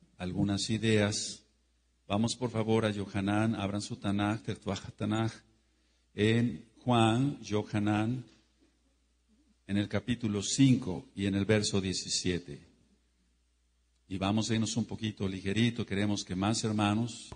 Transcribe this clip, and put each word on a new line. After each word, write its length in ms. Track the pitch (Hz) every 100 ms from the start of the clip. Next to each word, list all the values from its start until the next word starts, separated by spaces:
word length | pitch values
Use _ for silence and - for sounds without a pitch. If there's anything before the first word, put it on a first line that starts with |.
| _ -
algunas 540 | 92 90 101 98 -
ideas. 720 | 110 110 107 104 104 - - _ _ _ _ _ _ -
Vamos 280 | 101 113 -
por 140 | 123
favor 360 | 110 110 110 110
a 40 |
Yohanan, 640 | 101 95 104 98 104 113
abran 280 | 101 98 101
su 140 | - 117
Tanaj, 440 | 104 101 104 110
Tetuaj 480 | - 101 - 95 -
Tanaj, 400 | - 104 110 113 - _ _ _ _ _ _ _
en 500 | - 107 117 120 - - _
Juan, 600 | 127 120 113 117 139 143
Yohanan, 840 | 104 104 104 104 104 104 110 127 120 _ _ _ _ _ _ _ _ _ _ _ _ _ -
en 100 | 101
el 120 | 101
capítulo 540 | 104 - 117 110 104
cinco 600 | 95 - 135 123 - 90 -
y 120 | - 101
en 80 |
el 100 | 98
verso 360 | 98 107 104 101
diecisiete. 800 | 92 87 - - 92 87 - 71 - _ _ _ _ _ _ _ _ _ _ _ _ _ -
Y 100 | 95
vamos 320 | 95 110 110
a 40 |
irnos 220 | 110 110 -
un 80 |
poquito 420 | 107 98 110 104 98
ligerito, 580 | 95 98 101 120 117
queremos 400 | 101 98 104 104
que 120 | - 90
más 260 | 98 113
hermanos, 680 | 113 107 104 107 117 - -